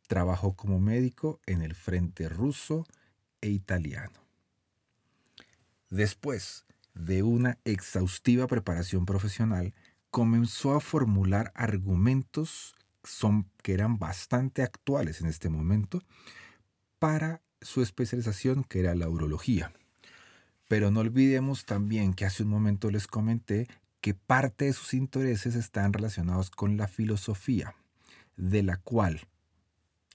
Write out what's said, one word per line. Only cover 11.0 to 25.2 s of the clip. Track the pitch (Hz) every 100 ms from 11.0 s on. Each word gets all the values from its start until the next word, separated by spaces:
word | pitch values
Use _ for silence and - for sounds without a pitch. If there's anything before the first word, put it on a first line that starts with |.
| 113 98 95 101 113 -
argumentos | 110 98 98 90 113 131 - 151 160 - - - _ _
son, | - - 107 104 95 _
que | -
eran | 92 110 110
bastante | 80 92 - 123 131 -
actuales | 123 - - 139 78 -
en | 82
este | 78 85
momento | 78 82 107 101 180 - - - - - - _ _ _ _
para | 156 156 160 165 _ _
su | - 131
especialización, | 123 - 120 123 113 101 127 131
que | - 92
era | 90 87
la | 82
urología. | 82 76 76 - 98 82 - _ _ - - - - _ _ -
Pero | 107 101
no | 110
olvidemos | 113 127 135 131 135 131 -
también | 101 104 110 98
que | 95 98
hace | -
un | 104
momento | 107 107 98 107
les | 104 -
comenté | 110 110 117 - 104 123 - _ _
que | 104
parte | 98 - 127 131 - 139
de |
sus | 131 -
intereses | 131 135 135